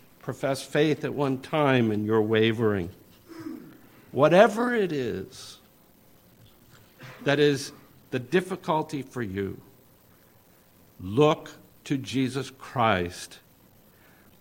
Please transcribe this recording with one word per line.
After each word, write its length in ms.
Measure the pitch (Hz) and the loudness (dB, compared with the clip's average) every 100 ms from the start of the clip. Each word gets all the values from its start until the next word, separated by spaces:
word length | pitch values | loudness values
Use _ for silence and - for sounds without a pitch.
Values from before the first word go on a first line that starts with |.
| - _ | -20 _
professed 460 | - 123 135 135 - | -12 -6 -4 -4 -2
faith 380 | 147 156 143 131 | 0 2 0 -4
at 80 | |
one 260 | 131 139 131 | -2 -2 -2
time 520 | - 156 143 131 113 | -2 2 4 4 4
and 140 | 104 107 | 0 2
you're 160 | 113 | 2
wavering. 680 | 107 110 113 113 110 101 87 - - - - - - - - - - - - | 4 4 4 2 0 0 -4 -10 -20 -20 -20 -16 -14 -14 -18 -20 -20 -20 -10
Whatever 600 | 117 151 175 220 214 247 | 2 4 6 6 4 -2
it 180 | 240 180 | -2 -2
is 640 | 147 117 92 - - - - _ _ _ _ _ _ _ _ - - _ - - - 127 - | -4 -4 -6 -10 -16 -20 -20 _ _ _ _ _ _ _ _ -20 -20 _ -20 -20 -20 -20 -6
that 140 | 139 143 | -2 2
is 320 | 147 135 - - - - - | 2 2 -6 -16 -20 -20 -8
the 80 | 131 | -8
difficulty 840 | 123 185 185 190 - 156 156 143 | -2 -2 -2 -8 -4 -4 -4 -10
for 200 | 127 127 | -10 -8
you, 380 | 104 98 95 - - _ _ _ _ _ _ _ _ _ _ _ _ - | -8 -6 -6 -10 -18 _ _ _ _ _ _ _ _ _ _ _ _ -14
look 500 | 92 113 151 160 - - - - | -4 2 4 2 -6 -20 -20 -18
to 140 | - 135 | -6 -6
Jesus 520 | 110 135 127 131 127 | -4 -4 -4 -4 -10
Christ. 880 | - - 131 113 92 87 - - - _ _ _ _ _ _ _ _ _ - | -14 -10 0 2 2 -2 -8 -18 -20 _ _ _ _ _ _ _ _ _ -14